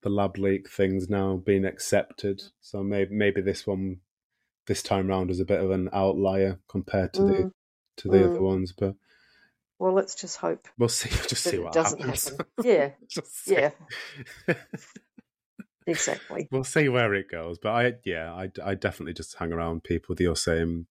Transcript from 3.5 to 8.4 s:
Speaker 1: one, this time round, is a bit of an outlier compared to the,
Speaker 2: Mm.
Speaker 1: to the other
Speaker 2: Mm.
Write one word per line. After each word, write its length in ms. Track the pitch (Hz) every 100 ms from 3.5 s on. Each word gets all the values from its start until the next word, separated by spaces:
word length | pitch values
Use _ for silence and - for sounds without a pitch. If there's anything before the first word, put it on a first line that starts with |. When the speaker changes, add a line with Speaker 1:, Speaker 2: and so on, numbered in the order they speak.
| 92 -
Speaker 1:
one, 300 | 95 95 92 _ _ _ _ _ _ -
this 140 | 101
time 240 | - 98 95
round, 220 | 95 92
is 80 | 90
a 60 | 92
bit 140 | 98
of 80 | 95
an 180 | 95 90
outlier 680 | 98 95 87 98 95 98 92 _
compared 460 | 98 92 101 90
to 100 | -
the, 100 | 196
Speaker 2:
Mm. 180 | 381 190 - _ _ _ -
Speaker 1:
to 100 | 98
the 160 | 95 92
other 140 |
Speaker 2:
Mm. 20 | 87